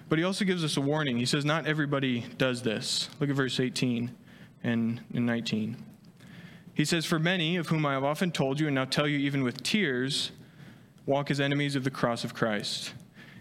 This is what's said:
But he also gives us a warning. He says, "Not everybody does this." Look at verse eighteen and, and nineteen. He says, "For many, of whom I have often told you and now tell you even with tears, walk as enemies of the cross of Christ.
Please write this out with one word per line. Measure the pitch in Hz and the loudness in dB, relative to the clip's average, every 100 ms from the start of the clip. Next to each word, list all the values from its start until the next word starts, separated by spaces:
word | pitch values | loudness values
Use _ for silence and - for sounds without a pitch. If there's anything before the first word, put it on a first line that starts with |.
| - | -2
But | 160 | 0
he | |
also | 180 196 196 | 2 0 0
gives | 180 | 2
us | 156 151 | 0 0
a | |
warning. | 139 151 147 117 | 2 2 0 0
He | 127 | 2
says, | 151 143 | 2 2
"Not | 160 147 | 0 2
everybody | 156 143 139 135 120 117 - | 0 0 0 0 0 -4 0
does | 131 123 | 2 2
this." | 113 110 - - - - | 0 -2 -2 -4 -4 -2
Look | 143 | -2
at | 139 | 0
verse | 131 - | 0 0
eighteen | 127 - 131 117 120 - - - - - | 0 0 0 0 -2 -8 -20 -20 -20 -8
and, | 123 117 113 117 - | -2 0 0 -2 -4
and | 123 120 | -2 0
nineteen. | 117 113 110 107 123 - - - - - - - - - | 0 -2 -2 -2 -6 -12 -20 -20 -20 -20 -20 -18 -20 -16
He | - 151 | -2 2
says, | 170 151 | 2 2
"For | 165 | 2
many, | 165 185 160 180 | 2 2 2 0
of | 156 | 0
whom | 160 147 | 2 2
I | |
have | 135 | 2
often | 139 151 180 | 2 2 0
told | 156 135 139 | 0 0 2
you | 156 | 2
and | 135 | 2
now | 131 | 0
tell | - 147 | 2 2
you | 147 | 2
even | 139 139 | 0 2
with | 127 - | 0 -2
tears, | - 214 165 123 131 151 - - - - - - - - - | -2 0 2 0 0 -2 -4 -8 -20 -20 -20 -20 -20 -14 0
walk | 139 143 | 0 2
as | 139 | 0
enemies | 139 143 143 139 | 2 2 2 0
of | |
the | 131 | -2
cross | 131 123 117 | 0 0 0
of | 123 | -4
Christ. | - 117 104 123 - - - - - - - | -2 0 0 -4 -6 -8 -14 -20 -20 -20 -20